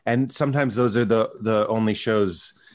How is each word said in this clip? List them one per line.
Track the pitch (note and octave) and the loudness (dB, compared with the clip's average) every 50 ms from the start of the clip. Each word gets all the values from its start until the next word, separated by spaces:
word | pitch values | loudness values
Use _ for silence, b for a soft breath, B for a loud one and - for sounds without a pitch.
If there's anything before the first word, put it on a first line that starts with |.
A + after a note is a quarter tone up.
| b | b
and | A#2 A#2 A#2+ C3+ C3+ - | -2 0 0 0 -2 -2
sometimes | - D3+ C#3 C3+ D3 C#3+ B2+ G#2 | -2 -2 0 0 0 0 0 0
those | A#2 B2 A#2+ G2+ | 2 0 2 2
are | A#2 A#2+ | 2 2
the, | G2+ A2+ A2 A2 - - - | 2 2 2 2 0 -4 -6
the | G#2 A2 A2 G#2+ G#2 - | -2 0 2 2 2 0
only | A2 A2+ A2 G#2+ G#2+ | 0 0 0 0 0
shows. | - - A#2+ A2 G#2+ G#2 F#2+ E2+ D#2+ - - - b b b b | -2 -2 0 2 2 2 0 -2 -4 -8 -10 -12 b b b b